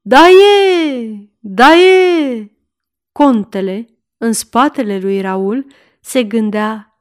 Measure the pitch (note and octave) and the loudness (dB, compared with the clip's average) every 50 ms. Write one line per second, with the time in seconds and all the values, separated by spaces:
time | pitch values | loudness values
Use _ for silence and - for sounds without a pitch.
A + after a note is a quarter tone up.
0 | _ G3+ B3 C4+ E4 F4+ F#4 F#4+ G4+ G4+ G4+ G4+ G4 F#4+ F#4 F4 E4 D4+ C4+ B3 | _ 2 4 4 6 6 6 6 6 4 2 2 2 0 0 -2 -2 -4 -6 -8
1 | A#3 A3 A3 G3+ G3+ _ _ _ _ G#3 F#3+ F#3+ A#3+ D4 D#4+ E4+ F4+ F#4 F#4+ F#4 | -10 -12 -14 -16 -18 _ _ _ _ -12 -2 2 4 4 6 6 4 4 4 4
2 | F#4 F4+ F4 E4 D4+ C4+ B3 A3+ G#3+ G#3 _ _ _ _ _ _ _ _ _ _ | 2 0 0 -2 -2 -4 -6 -8 -10 -14 _ _ _ _ _ _ _ _ _ _
3 | _ _ _ - D4 C#4 B3+ A3 G3 _ - G3 F#3+ F#3+ F#3 G#3 A#3 _ _ _ | _ _ _ 0 2 2 2 0 -4 _ -8 -8 -8 -6 -8 -10 -12 _ _ _
4 | _ _ _ _ A3 A#3 A3 G#3+ - _ _ A#3+ C4 D4 C#4+ - B3+ G#3 G3 F#3+ | _ _ _ _ -6 -6 -6 -6 -8 _ _ 0 0 0 -2 -4 -6 -6 -6 -6
5 | F#3 G3 G3 G3 F#3+ F#3+ F#3+ F#3+ F#3+ G3 A3 C4+ C4+ _ _ _ _ _ _ _ | -6 -6 -6 -4 -6 -6 -6 -6 -4 -4 -6 -6 -10 _ _ _ _ _ _ _
6 | _ - - C4 B3 G3+ A3 A#3 G#3+ G#3+ G3 G#3 G#3+ G#3+ A3 G#3+ G#3 _ _ _ | _ -6 -4 -4 -4 -2 -4 -4 -4 -4 -4 -6 -6 -6 -8 -12 -16 _ _ _